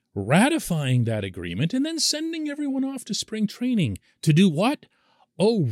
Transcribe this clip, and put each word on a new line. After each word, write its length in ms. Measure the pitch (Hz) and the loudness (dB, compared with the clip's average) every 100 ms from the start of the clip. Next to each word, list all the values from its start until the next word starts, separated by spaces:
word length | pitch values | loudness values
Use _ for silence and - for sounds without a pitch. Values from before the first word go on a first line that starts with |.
| _ | _
ratifying 920 | - 98 151 254 320 - 165 139 123 117 | -8 0 4 4 2 -2 -2 0 2 2
that 180 | 107 | -2
agreement 500 | 98 90 87 87 156 | -4 -6 -6 -2 -2
and 120 | 254 294 | -2 -2
then 140 | 330 | -2
sending 500 | - 294 320 330 302 | -2 -2 -4 -4 -6
everyone 340 | 285 285 269 | -4 -4 -2
off 220 | 269 269 - | -4 -6 -8
to 80 | |
spring 340 | 202 - 220 208 | -8 -6 -4 -4
training 500 | - 247 233 143 92 _ _ | -2 -2 0 0 -2 _ _
to 120 | - | 2
do 160 | 151 196 | 6 6
what? 380 | 147 214 294 - _ _ _ _ - | 4 0 -2 -8 _ _ _ _ -2
Oh, 280 | 208 233 135 | 0 2 0